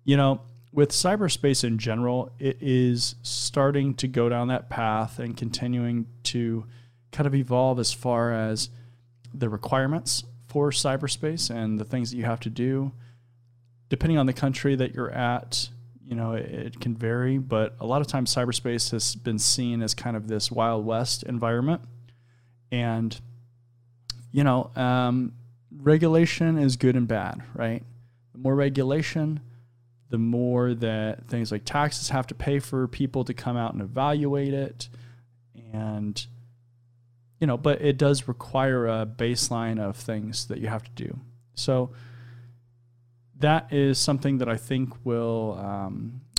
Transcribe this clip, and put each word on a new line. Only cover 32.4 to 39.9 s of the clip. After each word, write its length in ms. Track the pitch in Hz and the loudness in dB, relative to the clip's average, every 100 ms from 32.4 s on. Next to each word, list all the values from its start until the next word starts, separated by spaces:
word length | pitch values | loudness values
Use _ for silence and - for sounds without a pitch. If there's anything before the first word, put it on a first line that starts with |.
| 143 139 | -2 -2
for 280 | - 131 127 | -2 -2 -2
people 360 | - 135 131 | -2 -2 -2
to 100 | 120 | -4
come 240 | 120 127 120 | -4 -4 -2
out 160 | 113 | -2
and 80 | - | -4
evaluate 720 | 98 123 143 147 143 139 139 | -6 -2 0 0 0 0 0
it. 340 | 139 135 - - - - - _ _ _ 113 117 | -2 -4 -8 -16 -16 -20 -20 _ _ _ -20 -10
And, 500 | 110 110 107 104 104 - - - _ _ _ _ _ _ _ _ _ | -6 -4 -4 -4 -6 -10 -16 -20 _ _ _ _ _ _ _ _ _
you 80 | 156 | 0
know, 100 | 123 | 2
but 240 | 151 143 | 2 2
it 160 | 147 135 | 2 4
does 300 | 143 135 131 | 4 4 0
require 580 | 120 - 135 135 127 113 | -8 -4 0 2 2 2
a 220 | 110 110 | 0 -4
baseline 720 | 120 117 123 - 117 113 110 | -2 0 0 -2 -2 -2 -2
of 160 | 101 | -4